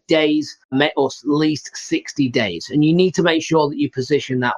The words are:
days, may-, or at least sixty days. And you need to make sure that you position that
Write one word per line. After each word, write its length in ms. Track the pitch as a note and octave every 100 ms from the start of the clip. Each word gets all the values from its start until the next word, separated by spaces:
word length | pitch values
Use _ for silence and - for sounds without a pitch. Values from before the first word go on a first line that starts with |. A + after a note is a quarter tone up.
| -
days, 500 | D#3+ D3+ D3+ - - _
may-, 220 | C3 D3+ -
or 120 | C3
at 200 | - A#2+
least 440 | D3 D#3 D3 -
sixty 540 | - - D#3+ - - C3
days. 420 | B2 G#2 E2+ -
And 140 | D3
you 100 | D3+
need 220 | E3+ F#3 -
to 80 |
make 180 | E3+ D#3+
sure 260 | - D#3+ D3
that 100 | D3
you 120 | C#3
position 480 | C3 B2+ C#3+ - B2+
that 140 | B2